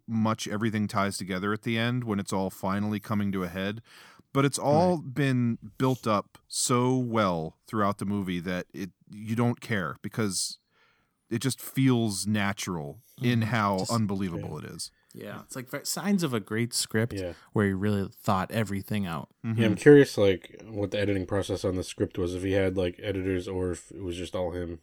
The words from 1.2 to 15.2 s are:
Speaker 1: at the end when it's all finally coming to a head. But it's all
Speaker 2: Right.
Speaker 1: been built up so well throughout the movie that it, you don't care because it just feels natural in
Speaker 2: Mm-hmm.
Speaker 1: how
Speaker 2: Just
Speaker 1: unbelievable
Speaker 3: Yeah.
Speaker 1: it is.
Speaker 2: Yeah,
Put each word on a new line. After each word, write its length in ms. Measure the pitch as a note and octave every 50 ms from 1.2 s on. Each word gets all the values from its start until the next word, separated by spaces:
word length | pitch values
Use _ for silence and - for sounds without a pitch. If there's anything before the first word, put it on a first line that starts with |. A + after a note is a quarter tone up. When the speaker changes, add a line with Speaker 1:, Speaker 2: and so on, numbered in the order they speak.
| G2+ F2 F#2+ F#2 F#2+ G2+ G#2+
Speaker 1:
at 100 | G#2 -
the 140 | A#2+ A#2
end 260 | A2+ A2+ A#2+ B2 B2+ A#2+
when 140 | A2+ G2+ G2
it's 120 | F#2+ - G#2+
all 160 | F#2+ F#2+ F#2+
finally 500 | - - - F#2+ F#2+ G2+ G#2 G#2+ G#2+ G2+
coming 320 | - - A2+ G#2 G2+ G2+ F#2+
to 100 | G2 F#2
a 40 | F2
head. 320 | F2 F#2+ F#2+ G2 G#2+ A2+ _ _ - - - - - - _ _ -
But 120 | C#3 C#3
it's 120 | C#3+ C3+
all 400 | - F#2+ C#3 D3 D#3 F3 F3+ F3+
Speaker 2:
Right. 160 | D#3 - C3+ B2
Speaker 1:
been 440 | D3+ C#3+ C3+ C3 B2 A#2+ A#2+ A2+ - - G#2 -
built 300 | _ C3 C3 C3 - -
up 300 | A#2 G#2+ G2 - _ _ - _
so 480 | _ - - - - B2+ B2 B2 B2+ C3
well 600 | C3 B2+ A#2+ A2 A2 G#2+ F#2+ F2 E2 D#2 D#2+ - _ _
throughout 300 | - - G#2+ G#2 G2 G2+
the 80 | - G2+
movie 340 | G2 G2+ G2+ F#2+ F#2 F2+ F2
that 280 | E2 F#2 F2+ F2+ - - -
it, 180 | C#2 G2 F2 _ _ _ _
you 240 | - G#2 A2 G#2+ A2+
don't 240 | A#2 A#2+ A#2+ B2 -
care 380 | - - A#2 G2 F2 D2 B1+ -
because 560 | - G#2 - - A2 G2+ F2+ - - - - - _ _ _ _ _ _ _ _ _ _ _ _ _ _
it 100 | A2+ A2+
just 200 | - C3 - -
feels 680 | - - - C3+ C3+ C3 B2+ A#2 A2+ A2 G2 F#2 F#2+
natural 760 | G#2 G#2+ G#2+ G2 G2+ G2+ - - G2+ F#2 D#2+ D2 C#2+ - A#2 _ _ _ -
in 200 | B2+ A#2+ B2 A2+
Speaker 2:
Mm-hmm. 80 | A2 G#2+
Speaker 1:
how 280 | B2 A2+ G#2 G2+ G2 F#2
Speaker 2:
Just 120 | F#2+ G2
Speaker 1:
unbelievable 720 | A2+ A#2 A2 G2 G2+ F#2+ G2+ F2+ E2+ F2 D2 E2 D#2 D2+
Speaker 3:
Yeah. 80 | D#2 -
Speaker 1:
it 60 | -
is. 160 | E2 - - _ _ _ _ -
Speaker 2:
Yeah, 280 | A2+